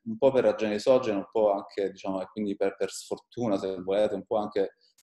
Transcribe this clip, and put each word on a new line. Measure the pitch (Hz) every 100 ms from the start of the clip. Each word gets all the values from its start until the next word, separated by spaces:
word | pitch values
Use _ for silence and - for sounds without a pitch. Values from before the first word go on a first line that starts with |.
| 113
un | 110
po' | 135
per | 127
ragioni | 107 104 107
esogene, | 104 135 127 120 98
un | -
po' | 113 107
anche, | 101 - - 95
diciamo, | 95 101 95
e | 92
quindi | 110 104 98
per, | 98
per | - 98
sfortuna, | - - 101 _ 120 117 95
se | 95 92
volete, | 92 101 107 98
un | -
po' | 110
anche | 104 101 95 - _ _